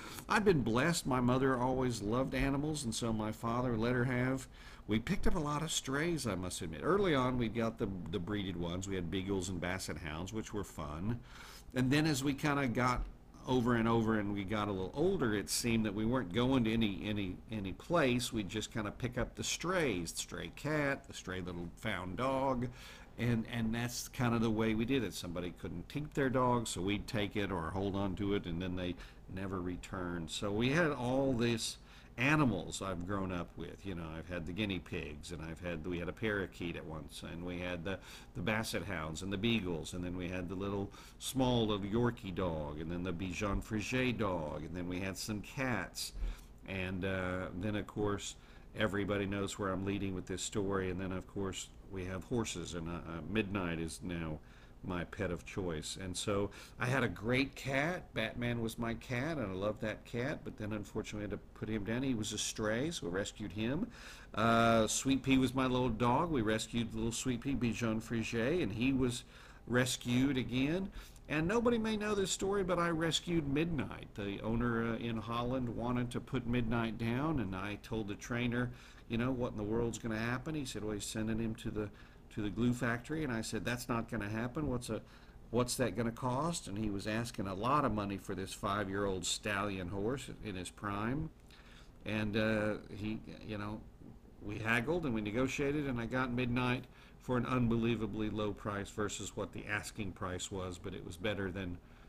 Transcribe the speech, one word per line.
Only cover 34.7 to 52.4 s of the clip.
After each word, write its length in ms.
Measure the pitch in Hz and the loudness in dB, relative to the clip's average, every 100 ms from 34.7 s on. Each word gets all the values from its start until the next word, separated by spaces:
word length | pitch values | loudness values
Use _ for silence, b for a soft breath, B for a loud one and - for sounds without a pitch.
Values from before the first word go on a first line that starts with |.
| 90 | -2
pigs, 520 | - 87 76 73 78 | -4 -6 -6 -8 -10
and 80 | 80 | -8
I've 200 | 80 80 | -8 -6
had, 240 | 90 82 90 | -6 -4 -2
we 140 | 87 | -2
had 100 | 82 | -4
a 40 | |
parakeet 640 | - 110 101 90 - 85 78 | -2 0 0 -2 -4 -6 -4
at 80 | |
once, 380 | 78 80 71 - | -8 -8 -10 -10
and 240 | 85 82 87 | -10 -8 -6
we 140 | 87 | -4
had 240 | 90 87 | -4 -4
the, 160 | 90 95 B B B - | -4 -6 B B B -4
the 60 | |
basset 420 | 90 110 110 107 | 0 2 0 -2
hounds 380 | 85 85 78 78 | -2 -2 -2 -4
and 100 | 95 | -4
the 60 | 98 | 2
beagles, 560 | 117 113 90 80 78 | 4 4 2 -2 -2
and 100 | 90 | -4
then 140 | 90 90 | -4 -4
we 100 | 87 | -4
had 220 | 92 87 | -4 -4
the 60 | 92 | -2
little 340 | 101 101 101 B B B | -2 -2 -4 B B B
small 480 | - 127 127 120 107 | -4 2 4 4 4
little 180 | 104 98 | 2 2
Yorkie 480 | 113 120 123 95 | 2 2 2 -4
dog, 480 | 87 92 78 73 76 | 0 0 0 -2 -4
and 100 | 80 | -4
then 120 | 87 | -2
the 100 | 92 | -2
Bichon 480 | 85 92 82 104 98 | -2 -4 -2 0 0
Frise 540 | - 110 92 127 127 110 | 0 -2 0 0 2 2
dog, 460 | 101 90 76 76 | 0 0 -2 -4
and 120 | 78 90 | -6 -4
then 140 | 87 | -4
we 100 | 90 | -2
had 160 | 98 90 | -4 -4
some 260 | - 104 | -4 -4
cats, 720 | - 139 131 104 85 - - - B B B B - | -6 -4 0 0 -2 -6 -6 -4 B B B B -6
and, 380 | 95 92 92 95 | -4 -2 0 0
uh, 440 | 95 92 92 82 90 | 0 0 -2 -4 -2
then 140 | 107 104 | -2 -2
of 100 | - | -2
course 480 | 110 104 98 - - B B B 107 | 0 0 0 -4 -10 B B B 0
everybody 520 | 107 101 95 101 98 | 2 4 2 2 2
knows 320 | 101 98 - | 0 -2 0
where 100 | 98 | 0
I'm 160 | 95 98 | 0 0
leading 300 | 101 98 92 | 0 0 -2
with 100 | 90 | -4
this 160 | 90 | -4
story, 480 | - 110 98 98 92 | -2 0 2 2 0
and 100 | 90 | -2
then 120 | 95 | -2
of 160 | 92 - | -4 -6
course 420 | 101 98 87 - - - | -4 -4 -4 -8 -14 -10
we 120 | 98 90 | -8 -6
have 180 | 92 | -6
horses, 500 | - 123 | -2 0